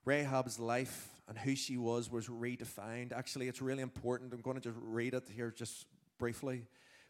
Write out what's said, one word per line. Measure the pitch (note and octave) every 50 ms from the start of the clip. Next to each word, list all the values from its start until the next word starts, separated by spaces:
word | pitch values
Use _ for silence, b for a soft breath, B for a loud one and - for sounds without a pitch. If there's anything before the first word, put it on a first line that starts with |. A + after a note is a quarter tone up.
| b
Rahab's | B2+ C#3 D3 D3 C#3 C3+ C3 B2+ B2 G#2+ A2+
life | A#2 A2+ A#2 B2 C3 B2 - - - - - - - -
and | G#2+ A2+
who | G#2 C3+ C3+
she | C#3 - - C3 B2
was | A#2+ A#2 A#2 A#2+ A#2+ A2+
was | A#2+ A#2 G#2+ B2
redefined. | B2 A2+ A#2 B2 B2 A#2+ A2+ A2+ - - G2+ A2 A2+ A#2+ B2 A#2+ A#2+
Actually, | A#2+ B2+ - - C#3+ B2+ B2+
it's | B2 -
really | C3 C3 C3 C3+ C3
important. | B2 - - - A#2+ B2 B2 B2+ B2+ A#2
I'm | A#2+
gonna | A2+ C3 C3 C3
just | - A#2+ A2+ A#2
read | A2+ A2 A2 A#2 A#2 B2+ B2
it | B2+ B2 -
here | G#2 A#2 A#2+ A#2
just | A2+ - A#2+ - - - - - _ _ _ _ _ -
briefly. | B2 A#2+ A2+ - - C3+ B2+ B2 A#2 - B B B B B B B B